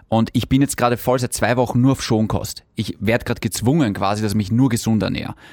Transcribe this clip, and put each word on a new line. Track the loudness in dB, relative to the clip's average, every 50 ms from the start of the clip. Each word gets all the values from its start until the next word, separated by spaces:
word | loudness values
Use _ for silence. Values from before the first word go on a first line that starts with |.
| -6 _
Und | 0 0 2 0 0
ich | -2 0 2
bin | 2 2
jetzt | 2 2 0
gerade | 0 0 0 0
voll | 0 0 0 0 0
seit | 0 -4 -4
zwei | -2 -2 0 2
Wochen | 2 0 2 2 2
nur | 4 4
auf | 2 0
Schonkost. | 0 0 0 0 2 0 -2 -4 -4 -8 -12 -14 -20 _ _
Ich | -6 -6 -6 -8 -4
werd | -2 0 0 0 -2
grad | -4 -4 -4
gezwungen | -4 -4 -4 -2 0 2 2 4 2 0 0
quasi, | 0 -2 -2 0 -2 -2
dass | -2
ich | 0
mich | -2 -2 0
nur | 2 2 2 2
gesund | 0 0 0 0 0 0 0
ernähre. | -2 -4 -6 -8 -8 -12 -14 -18 -20